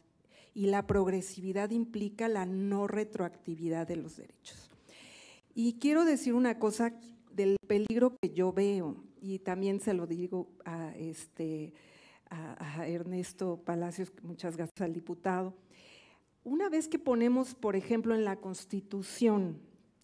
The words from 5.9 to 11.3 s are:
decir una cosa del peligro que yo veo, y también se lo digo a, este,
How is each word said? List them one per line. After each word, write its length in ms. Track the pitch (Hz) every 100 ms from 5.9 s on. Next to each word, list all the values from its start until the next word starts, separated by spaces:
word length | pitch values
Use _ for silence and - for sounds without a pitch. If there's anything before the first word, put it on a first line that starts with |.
| 302
decir 300 | 339 277 254
una 240 | 240 247 226
cosa 360 | 214 214 233 233 - - -
del 260 | 196 196 196 -
peligro 480 | 208 214 226 254 247
que 120 | 170
yo 200 | 156 185
veo, 440 | 190 202 196 160 - - -
y 160 | 190 190
también 420 | 190 185 196 196
se 140 | 220
lo 140 | 185 170
digo 400 | 170 180 185 180 - -
a, 300 | 165 156 -
este, 800 | 160 156 -